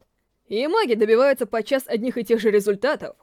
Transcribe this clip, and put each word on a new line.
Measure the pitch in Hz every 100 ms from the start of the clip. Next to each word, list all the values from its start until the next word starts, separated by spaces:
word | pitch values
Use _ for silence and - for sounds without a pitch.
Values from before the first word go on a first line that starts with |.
| _ _ _ _ -
и | 208 294
маги | 440 330
добиваются | 220 208 226 277 269 240
подчас | 226 220 269 -
одних | 226 247 247
и |
тех | 233 226
же | 220
результатов | 208 202 202 269 302 - -